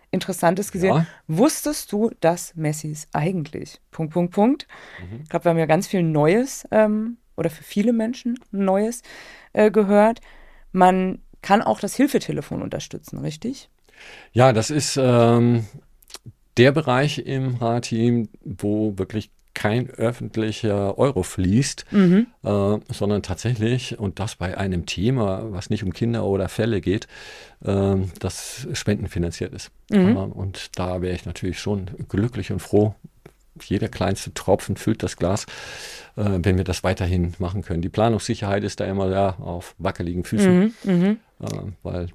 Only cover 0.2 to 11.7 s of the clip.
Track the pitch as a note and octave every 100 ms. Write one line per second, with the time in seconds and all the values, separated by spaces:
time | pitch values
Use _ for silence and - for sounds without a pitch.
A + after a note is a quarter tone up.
0.2 | - F3+ E3+ F3 G#3 F#3+ F#3 E3 E3 -
1.2 | - D#3 D4 - - - - G#3 A3+ -
2.2 | E3 F3 - E3 D3+ D#3 D3+ D3+ - C#3+
3.2 | D3+ F#3+ C#3+ - B2+ - _ - D#3+ F3
4.2 | F3 G3 A3 C#4 - - - - F2+ A2+
5.2 | D#3 E3+ F3 E3 D#3 D#3+ G3+ G3 E3 D3+
6.2 | D3+ G#3 C#4 - - G#3+ G#3+ G#3+ A3 A#3
7.2 | _ - E3 D#3 - G#3 A3 A3+ A3 C4
8.2 | A#3+ B3 - G3 F#3+ F#3+ G#3+ A#3+ - -
9.2 | - - - - G#3+ A3 G3 G#3 A3 A#3
10.2 | - - - - - F#3 F#3 F#3 F#3 -
11.2 | - - - G3+ -